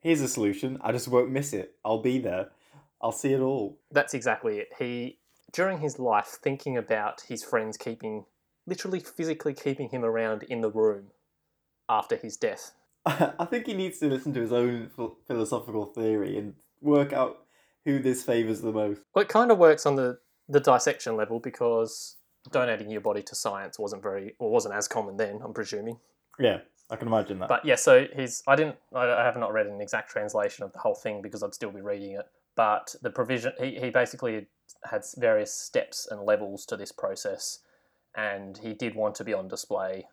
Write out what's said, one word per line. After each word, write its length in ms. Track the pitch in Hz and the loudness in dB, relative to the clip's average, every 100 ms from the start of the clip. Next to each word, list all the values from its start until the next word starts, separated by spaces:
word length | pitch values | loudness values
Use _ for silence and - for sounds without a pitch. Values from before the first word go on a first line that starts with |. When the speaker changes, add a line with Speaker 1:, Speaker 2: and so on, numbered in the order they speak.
Speaker 1:
"Here's 200 | 165 160 | 4 2
a 60 | 131 | 2
solution. 500 | - 104 98 131 131 | 2 0 2 -4 -4
I 120 | 107 | -2
just 160 | 120 123 | -2 4
won't 220 | 123 123 | 4 4
miss 220 | 135 143 | 0 -2
it. 240 | 104 - _ | -6 -8 _
I'll 160 | 107 113 | -2 0
be 160 | 127 127 | 2 0
there. 320 | 120 92 98 _ _ - _ _ | 0 -4 -4 _ _ -20 _ _
I'll 120 | 117 | -4
see 200 | 117 139 | -2 0
it 60 | 135 | 2
all." 380 | 131 135 101 - _ | 2 0 -4 -8 _
Speaker 2:
That's 240 | 147 139 | 0 2
exactly 440 | 135 117 107 120 104 | -2 -2 0 -2 -4
it. 100 | 101 - | -6 -6
He, 400 | 123 120 120 - _ _ _ | -6 -4 -8 -10 _ _ _
during 260 | - 185 185 | -2 -2 0
his 200 | 151 135 | -4 -2
life, 400 | 127 104 101 - | 2 2 0 -4
thinking 340 | 147 139 147 127 | -4 -4 -4 -4
about 440 | 107 110 104 - | 0 0 0 -6
his 220 | - 113 | -12 -12
friends 320 | - 120 110 107 | -2 -2 -2 -8
keeping, 480 | - 113 113 107 98 _ _ _ - | -10 -8 -8 -8 -12 _ _ _ -8
literally 320 | 175 190 185 | -6 -4 -6
physically 520 | - - 160 156 156 | -6 -6 -4 -2 -4
keeping 360 | 135 139 135 127 | -4 -4 -4 -6
him 140 | 131 | -2
around 380 | 113 113 113 107 | 0 0 0 -2
in 180 | - 120 | -4 -2
the 80 | 113 | -2
room 400 | 107 110 101 101 _ _ _ _ _ _ _ - | 2 2 2 -8 _ _ _ _ _ _ _ -2
after 280 | 110 - 113 | 0 0 -4
his 200 | 113 - | -6 -4
death. 360 | 117 95 - _ _ | -4 -4 -14 _ _
Speaker 1:
<laughs> 180 | _ - | _ -2
I 380 | 147 - - 143 | 2 0 0 -4
think 180 | 240 226 | -2 -4
he 80 | |
needs 240 | 196 190 - | -4 -4 -2
to 80 | 151 | 0
listen 240 | 131 147 | 0 -2
to 60 | 131 | -2
his 120 | 113 | 2
own 380 | 120 123 120 113 - | 2 2 0 -8 -8
ph-, 140 | 113 - _ | -8 -8 _
philosophical 600 | 120 110 120 - 107 101 | -2 0 -2 -4 -6 -4
theory 500 | - 110 107 98 101 | -2 0 2 0 -4
and 160 | 104 - _ _ | -6 -12 _ _
work 320 | 147 147 143 | 4 4 4
out 320 | 139 127 - _ _ _ _ | 2 0 -2 _ _ _ _
who 140 | - 139 | 0 2
this 240 | 131 127 | 2 0
favours 380 | - 117 113 107 | 2 2 2 0
the 120 | 113 | -2
most. 300 | 110 104 104 _ | 0 -2 -4 _
Speaker 2:
Well, 80 | - | 2
it 60 | 202 | 2
kinda 220 | 220 240 | 2 6
works 320 | 208 165 151 151 | 10 10 8 4
on 100 | 139 | 2
the, 220 | 127 123 _ _ - | 0 -2 _ _ 2
the 120 | 143 | 4
dissection 560 | 143 123 147 135 - 110 | 6 6 6 0 -2 -2
level 240 | 107 117 | -2 -2
because 760 | 127 - 120 113 113 - - - _ _ - | -6 -2 2 2 0 -4 -14 -18 _ _ -4
donating 400 | 135 123 110 107 | 0 0 -2 -4
your 100 | 107 | -4
body 220 | 104 104 | -2 -2
to 120 | - | -4
science 440 | - - 98 98 - | -6 -4 -4 -8 -8
wasn't 240 | 104 101 | -6 -6
very, 320 | 101 98 98 - | -6 -6 -8 -6
or 120 | 117 | 2
wasn't 240 | 117 107 | 2 2
as 140 | 101 101 | -4 -2
common 280 | 120 101 98 | -2 -4 -2
then, 240 | 107 104 | -4 -4
I'm 100 | 123 | -10
presuming. 440 | 113 104 107 110 117 _ _ _ - | -8 -6 -6 -8 -10 _ _ _ 2
Speaker 1:
Yeah, 220 | 120 90 - _ _ | 2 2 -6 _ _
I 60 | 113 | -8
can 120 | 117 | 0
imagine 300 | 113 98 98 | 2 2 -4
that. 80 | 92 | 0
Speaker 2:
But 160 | 127 | 0
yeah, 100 | 151 | 4
so 320 | 127 - 131 139 | 4 10 10 8
he's, 280 | - 127 - - | -4 -6 -4 4
I 100 | 143 | 4
didn't, 200 | 156 - _ | 4 -2 _
I, 100 | 127 123 | 0 2
I 140 | 117 | 4
have 120 | 120 120 | 4 2
not 160 | 107 | 0
read 140 | 110 104 | 0 0
an 140 | 101 | -4
exact 300 | 104 113 - | -4 -4 -4
translation 540 | - 104 107 104 - | -6 -2 0 -2 -4
of 80 | 101 | -12
the 60 | - | -2
whole 160 | 110 | 0
thing 260 | 101 113 104 | 0 -4 -6
because 200 | 101 104 | -8 -8
I'd 120 | 101 | -8
still 160 | - 110 | -6 -8
be 80 | 101 | -8
reading 320 | 101 101 98 | -6 -6 -6
it. 140 | 98 - _ _ - | -10 -12 _ _ 2
But 380 | 107 107 - - | 4 4 -2 -8
the 80 | 123 | -6
provision, 420 | - 117 127 120 - | -4 -2 -2 -2 -4
he, 200 | 131 120 | -6 -4
he 120 | 127 | 0
basically 560 | 127 123 143 123 110 98 _ _ - | 2 2 -2 -4 -4 -10 _ _ -18
had 140 | - 107 | -8 -6
s-, 140 | - - | -6 0
various 340 | 120 107 104 | 2 4 2
steps 560 | - - - - - - | -6 -2 -2 -2 -8 -10
and 120 | 104 | -6
levels 420 | 101 104 104 98 - | 0 2 0 -10 -10
to 100 | 104 | -10
this 140 | 98 | -10
process, 680 | - 98 98 104 95 - - _ _ _ _ _ - | -8 -6 -6 -6 -6 -8 -12 _ _ _ _ _ -6
and 420 | 107 98 98 95 | -4 -6 -10 -12
he 140 | 113 | -12
did 220 | 107 120 | -6 -6
want 200 | 107 107 101 | -2 -2 -2
to 80 | |
be 100 | 110 | -4
on 140 | 101 95 | -4 -4
display 580 | 98 - 101 95 95 - | -10 -6 -4 -4 -6 -12